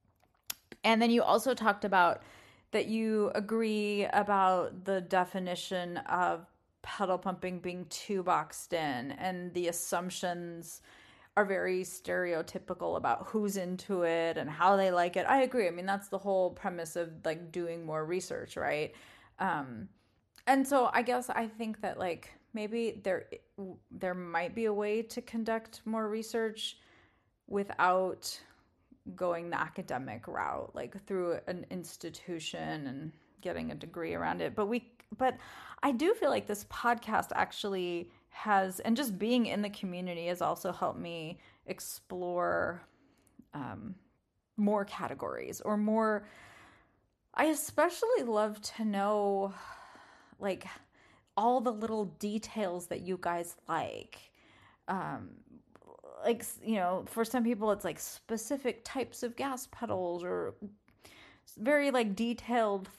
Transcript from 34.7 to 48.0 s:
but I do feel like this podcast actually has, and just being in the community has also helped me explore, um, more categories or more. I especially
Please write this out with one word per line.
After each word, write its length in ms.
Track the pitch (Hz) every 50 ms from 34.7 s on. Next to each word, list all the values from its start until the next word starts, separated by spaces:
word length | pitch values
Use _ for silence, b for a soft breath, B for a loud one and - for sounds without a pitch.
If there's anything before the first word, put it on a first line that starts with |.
| 240 240 - - _ - _ _ 208
but 200 | - 262 254 254 B B B B B B B B B
I 100 | - 269
do 200 | 262 226 302 359 466
feel 160 | 466 359 277
like 160 | 254 208 -
this 180 | - 208 202 -
podcast 640 | - - - - 233 240 220 - 220 220 - - - -
actually 760 | - 185 - - - - 202 196 185 180 175 175 170 175 B B B B B
has, 520 | - - - 214 208 196 190 190 185 -
and 160 | - - 233
just 220 | 262 294 233 190 175
being 280 | 196 226 247 247 226
in 160 | - - 202
the 80 | 208 202
community 560 | 202 - - 185 175 180 185 180 175 165 170
has 140 | 175 175 170
also 300 | 165 151 170 175 - 185
helped 260 | 175 - 185 - - -
me 400 | 175 170 170 165 156 156 175 B B B B B B
explore, 1160 | - - - - - - - - - 185 180 180 175 175 175 175 175 175 170 170 170 175 170 b b b b b b b b b b b - - _ -
um, 400 | 147 131 120 104 - - - 185 - _ _ _ _ _ _ _ _ _ _ _
more 280 | - 208 202 214 208 196
categories 760 | 202 - - 175 - 139 - - 73 65 60 64 64 - -
or 160 | - 208 214
more. 500 | 208 208 214 214 220 220 220 214 202 208 B B B B B B B B B B B B B B B B _ _ _ _ _ -
I 120 | - 269
especially 760 | 320 311 285 - - - - 302 349 - -